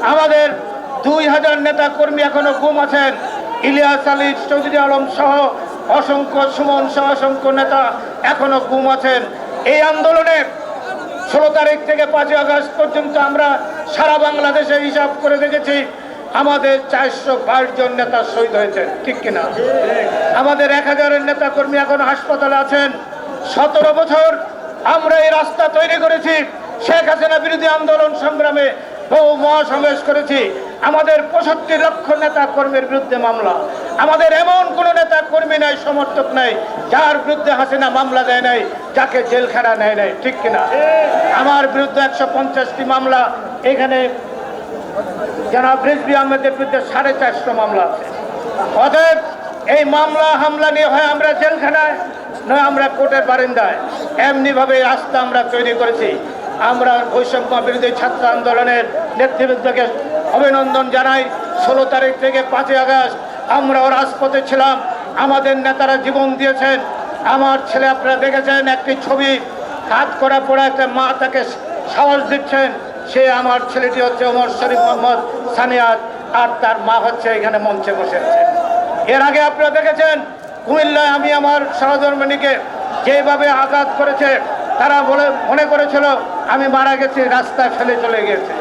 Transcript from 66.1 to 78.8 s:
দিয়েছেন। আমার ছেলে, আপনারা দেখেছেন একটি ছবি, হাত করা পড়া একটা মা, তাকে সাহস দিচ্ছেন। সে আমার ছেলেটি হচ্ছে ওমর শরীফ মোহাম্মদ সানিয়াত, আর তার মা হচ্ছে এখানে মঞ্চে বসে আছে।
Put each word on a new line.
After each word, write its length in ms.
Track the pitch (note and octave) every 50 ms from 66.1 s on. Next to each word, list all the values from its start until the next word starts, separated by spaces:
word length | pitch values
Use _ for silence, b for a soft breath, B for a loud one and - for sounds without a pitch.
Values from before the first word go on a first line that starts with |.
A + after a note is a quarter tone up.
| C4+ C#4 C4+ C4+ C4 C4
দিয়েছেন। 380 | C#4 C4+ C4+ B3+ C4 C4+ C4+ B3+ - - - - - - - - - A3+ B3+
আমার 240 | C4+ C#4 C4+ C4+ C4+ C4+ -
ছেলে, 160 | - C4+ C4+ C4+ C4
আপনারা 220 | C4 B3+ C4 C4
দেখেছেন 460 | C4 C4+ C4+ C4+ C4+ C4+ C#4 C#4 C#4 C4+ C4+ C4
একটি 160 | C4 - C#4 C4+ C4+ -
ছবি, 240 | - C#4 C4+ C#4 C4+ C4+ B3 - - - - - - - - - -
হাত 200 | A3 A#3+ C#4+ - - -
করা 180 | C4+ C4+ C4+ C4+ C4+ C4+
পড়া 160 | C4+ C4+ C4+ C4
একটা 160 | - C4+ C4 C4 B3
মা, 100 | B3+ C4 B3+ C4 B3+
তাকে 200 | C4 C4 C4 C4+ A#3 - - - - - - - - - -
সাহস 260 | - C#4+ C#4+ C#4+ C4+ C4+ -
দিচ্ছেন। 360 | C#4 C#4 C#4 - C#4 C4+ C4+ B3+ - - - - - - - -
সে 120 | - B3+ C4 C4 B3 B3
আমার 200 | B3+ B3+ B3 B3 B3 -
ছেলেটি 280 | - B3+ B3+ B3 B3 C4
হচ্ছে 240 | B3 B3 A#3+ - B3 B3
ওমর 180 | A#3+ B3 B3 A#3+ A#3+ -
শরীফ 220 | B3 B3 B3 A#3 A#3
মোহাম্মদ 320 | A#3 A#3 A3+ A#3 B3 A#3+ A3+ - - - - - - -
সানিয়াত, 420 | - B3 B3+ B3+ B3 A#3 A#3 A3+ A3 - - - - - - - A#3+
আর 80 | A#3+ A#3 - -
তার 160 | B3 A3 A3+ A3 - G#3+
মা 80 | A3+ A#3 -
হচ্ছে 240 | - A#3 - - A3+ A3+
এখানে 220 | G#3+ G#3 G#3+ G#3+ G#3 G#3
মঞ্চে 260 | G#3+ G3+ F#3+ - G3+ G3 F#3
বসে 180 | F3+ F3+ F3 E3+
আছে। 180 | - D#4+ E4+ E4+ E4+ F4 - - - - - F5